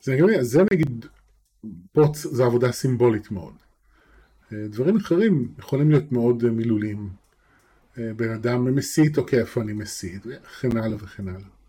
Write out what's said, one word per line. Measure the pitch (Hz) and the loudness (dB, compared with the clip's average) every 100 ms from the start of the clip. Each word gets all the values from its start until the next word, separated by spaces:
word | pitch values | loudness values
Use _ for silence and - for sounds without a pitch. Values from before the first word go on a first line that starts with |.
זה, | - 131 180 208 | -2 4 4 4
זה | 123 127 196 | 2 4 4
נגיד, | 190 143 117 - _ _ _ _ _ 110 87 87 | 4 0 -4 -12 _ _ _ _ _ -18 -16 -6
פה | - 151 | 2 2
צ-, | 151 160 | 2 -6
זה | 135 123 | 0 2
עבודה | 120 123 | 4 0
סימבולית | 117 139 123 123 107 - | 0 -2 2 2 2 -4
מאוד. | 98 80 - _ _ _ _ _ _ _ _ _ | -10 -10 -18 _ _ _ _ _ _ _ _ _
אה, | 107 107 | -12 -10
דברים | 107 135 214 | -4 0 0
אחרים | - 170 220 165 123 - | 2 2 4 2 0 -8
יכולים | - 139 151 | -6 0 4
להיות | 147 - | 4 2
מאוד, | 123 117 120 | 0 2 2
אה, | 120 | 2
מילוליים. | 113 117 107 107 104 104 95 _ _ _ _ _ _ _ - | 0 0 0 -2 -6 -10 -14 _ _ _ _ _ _ _ -10
אה, | 113 110 | -10 -4
בן | 113 | -4
אדם | 110 117 123 123 135 | -2 -2 0 0 0
מסית, | - - 151 147 | -2 2 2 2
אוקיי, | 123 131 | 0 0
איפה | 113 - | 0 -4
אני | 107 | -4
מסית? | 107 104 - 92 95 110 | -6 -8 -10 -12 -12 -14
וכן | 139 - - 127 117 | -16 -18 -6 -2 -2
הלאה | 110 104 | -2 -6
וכן | 98 - 95 | -10 -12 -10
הלאה. | 92 95 _ | -10 -14 _